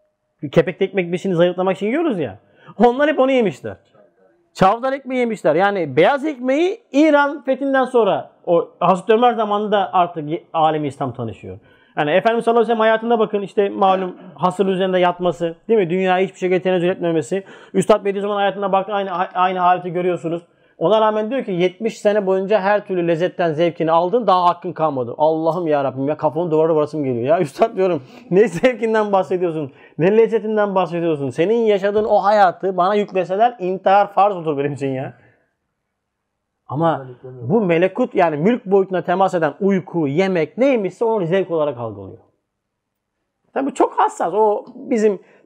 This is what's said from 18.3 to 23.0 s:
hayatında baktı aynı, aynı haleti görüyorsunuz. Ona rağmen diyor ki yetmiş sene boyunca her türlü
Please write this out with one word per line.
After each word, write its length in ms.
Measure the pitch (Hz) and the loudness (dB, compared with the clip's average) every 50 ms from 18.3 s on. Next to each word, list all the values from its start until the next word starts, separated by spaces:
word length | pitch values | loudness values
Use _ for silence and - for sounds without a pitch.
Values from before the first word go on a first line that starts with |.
| 208 | -2
hayatında 360 | 202 202 196 190 202 202 190 | 0 0 0 -2 -2 -2 -2
baktı 220 | 185 190 190 202 214 | 0 -2 -2 -2 -4
aynı, 180 | 202 196 190 180 170 190 190 - | -4 -4 -4 -4 -4 -6 -4 -2
aynı 260 | 180 180 190 190 180 | 0 0 0 0 0
haleti 320 | 180 180 180 180 180 185 | 2 2 2 2 0 -4
görüyorsunuz. 500 | 160 180 180 185 175 160 - 160 165 170 - _ _ _ _ _ _ - | -4 -4 -2 -2 -2 -2 -4 -6 -6 -6 -8 _ _ _ _ _ _ -2
Ona 240 | - 170 214 220 | 0 2 2 4
rağmen 300 | 220 214 214 214 214 214 | 2 2 0 0 -2 -4
diyor 120 | 269 262 - | -4 -6 -4
ki 80 | 220 | -4
yetmiş 480 | 185 170 180 185 180 - 220 220 214 - | -2 0 0 -2 -2 -4 -6 -6 -6 -2
sene 260 | - 208 202 214 196 | 0 0 0 0 0
boyunca 340 | 185 190 190 196 185 214 190 | 0 0 0 0 0 0 0
her 260 | 185 196 208 202 202 | 2 2 0 0 -2
türlü 220 | - 190 180 | -2 -4 -2